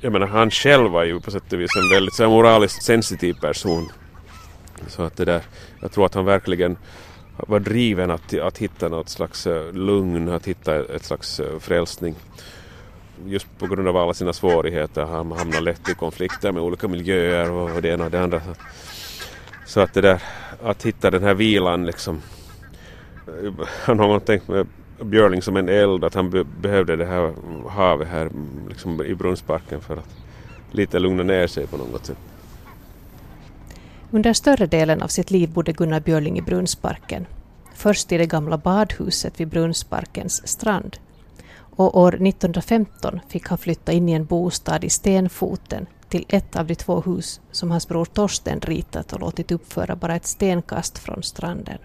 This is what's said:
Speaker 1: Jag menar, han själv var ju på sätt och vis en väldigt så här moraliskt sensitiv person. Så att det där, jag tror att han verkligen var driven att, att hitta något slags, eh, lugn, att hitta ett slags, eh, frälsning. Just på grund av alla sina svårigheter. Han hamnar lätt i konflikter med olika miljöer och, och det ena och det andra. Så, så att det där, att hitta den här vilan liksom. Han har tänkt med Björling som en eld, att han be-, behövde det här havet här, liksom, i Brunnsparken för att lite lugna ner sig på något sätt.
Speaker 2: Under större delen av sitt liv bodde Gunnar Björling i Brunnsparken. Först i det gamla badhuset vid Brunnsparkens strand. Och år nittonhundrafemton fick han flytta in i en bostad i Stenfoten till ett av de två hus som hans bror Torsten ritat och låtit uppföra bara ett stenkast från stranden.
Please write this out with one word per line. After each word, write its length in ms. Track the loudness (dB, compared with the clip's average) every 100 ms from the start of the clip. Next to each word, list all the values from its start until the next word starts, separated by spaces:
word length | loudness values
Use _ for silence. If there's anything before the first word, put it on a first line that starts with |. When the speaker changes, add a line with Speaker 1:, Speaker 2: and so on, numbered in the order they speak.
Speaker 1:
Jag 120 | 0
menar, 140 | 0 2
han 240 | 4 4
själv 400 | 4 6 6 6
var 120 | 4
ju 160 | 2 -2
på 120 | -6
sätt 220 | -8 -6
och 60 | -4
vis 160 | 0 0
en 140 | 4
väldigt 240 | 4 2 2
så 80 |
här 60 | 6
moraliskt 540 | 8 8 8 6 0
sensitiv 500 | 2 2 2 -2 -2
person. 560 | -2 -4 -2 0 0 -2 -12 -20 -20 -20 -20 -20 -20 -20 -18 -16
Så 160 | -6
att 140 | -6 -2
det 80 | 0
där, 160 | 0 -2 -18 -20 -12
jag 100 | -8
tror 140 | 0 2
att 80 |
han 120 | 2 2
verkligen 520 | 2 2 0 0 -2 -10 -20 -20 -20 -20 -12
var 220 | 0 0
driven 520 | 2 2 2 2 0
att, 220 | -2 -4
att 240 | -2 -2 -4
hitta 300 | -8 -4 -4
något 220 | -4 -8
slags, 380 | -6 -8 -4 -4
eh, 260 | -4 -4
lugn, 560 | -4 2 2 2 -2 -2
att 180 | -4 -4
hitta 480 | -6 -2 -2 -2 -8
ett 100 | -8
slags, 340 | -8 -8 -8
eh, 200 | -8 -8
frälsning. 560 | -2 0 0 -6 -8 -8 -16 -20 -20 -20 -20 -20 -20 -20 -20 -18 -8
Just 220 | -8 -8 -10
på 80 | -6
grund 200 | -2 0
av 100 | 2
alla 160 | 0
sina 200 | -2 -4
svårigheter. 720 | -2 2 2 2 -2 -4 -4 -4
Han 260 | -6 -6
hamnar 300 | -6 -4 -2
lätt 280 | -2 -4 -6
i 40 |
konflikter 580 | -4 -6 -4 -6 -4 -4
med 120 | -2
olika 240 | -4 -4 -6
miljöer 640 | -4 0 0 2 2 0
och, 200 | -2 -2 -2
och 60 |
det 80 | -2
ena 160 | -2 -2
och 60 |
det 120 | 0
andra. 180 | 0 -2
Så, 120 | -4 -14 -16 -18 -18 -16 -14 -14 -16 -16 -20 -20 -4
så 140 | 2
att 140 | 2
det 80 | 6
där, 200 | 6 4 0 -14 -16 -10
att 220 | -6 -2 -4
hitta 260 | 0 2
den 120 | 2
här 100 | 2
vilan 520 | 2 4 6 4 4 -2
liksom. 360 | -6 -6 -8 -10 -20 -20 -20 -20 -20 -20 -20 -20 -20 -16 -10 -10 -8 -10 -8
Han 160 | 2 4
har 200 | 6 4
tänkt 280 | 4 0 0
med 200 | -2 -2 -6 -20 -12
Björling 400 | 2 6 6 4
som 160 | 0 0
en 120 | 4
eld, 340 | 4 6 4
att 100 | 0
han 160 | 0 0
be-, 140 | 0
behövde 520 | -2 -4 0 2 2 0
det 100 | 0
här 280 | 0 -2 -2 -12 -12 -8
havet 380 | 2 2 2 0
här, 220 | -4 -4 -6 -10 -12 -12
liksom, 360 | -10 -6 -4 -4
i 100 | -2
Brunnsparken 680 | -2 -4 -2 -4 -4 -12
för 160 | -8 -12
att 180 | -12 -20 -20 -20 -20 -20 -10
lite 280 | -4 0 2
lugna 240 | 0 0
ner 240 | 2 2 2
sig 200 | -2 -8
på 100 | -8
något 280 | -8 -10 -10
sätt. 120 | -14 -14 -20 -20 -20 -20 -20 -20 -20 -20 -20 -20 -20 -20 -20 -20 -20 -20 -20 -2
Speaker 2:
Under 220 | 2 4
större 320 | 4 4 4 4
delen 360 | 4 4 2
av 60 | 0
sitt 240 | -2 2
liv 180 | 2 2
bodde 240 | 0 -2
Gunnar 260 | 0 0 0
Björling 380 | 2 0 0 -4
i 40 |
Brunnsparken. 840 | -2 -2 -2 -4 -6 -6 -8 -10 -10 -14 -18 -20 -20
Först 380 | -2 0 2 0
i 60 | 0
det 80 | 2
gamla 320 | 0 -2 -2
badhuset 840 | 2 2 2 -2 -4 -4 -6 -6
vid 80 | -4
Brunnsparkens 1000 | 0 0 -2 -4 -6 -6 -8 -6 -6 -6
strand. 500 | -4 -2 -2 -4 -16 -20 -20 -20 -20 -20 -20
Och 380 | -20 2 4 8
år 200 | 6 6
nittonhundrafemton 1000 | 0 2 0 -2 0 0 0 -4 -6 -6 -8
fick 180 | -10 -4
han 100 | -6
flytta 340 | -4 -4 0
in 180 | 2 2
i 40 |
en 120 | 0 0
bostad 580 | 0 0 -4 -4 -4
i 60 | -2
Stenfoten 960 | 0 2 2 2 -2 -4 -4 -8 -10 -10 -16 -6
till 160 | -6 0
ett 260 | 0 0 -4
av 120 | -2
de 80 | -4
två 260 | -2 -2
hus 400 | 0 -4 -6 -12 -10
som 200 | -6 -2
hans 160 | -2 0
bror 180 | -2 -2
Torsten 560 | 0 0 0 -4 -6
ritat 520 | -4 -4 -4 -8 -8
och 60 | -6
låtit 320 | -6 -6 -4
uppföra 440 | -4 -4 -6 -4 -4
bara 200 | -4 -4
ett 100 | -6
stenkast 720 | -2 0 0 -2 -6 -6 -10
från 260 | -12 -8
stranden. 540 | -10 -8 -8 -8 -10 -14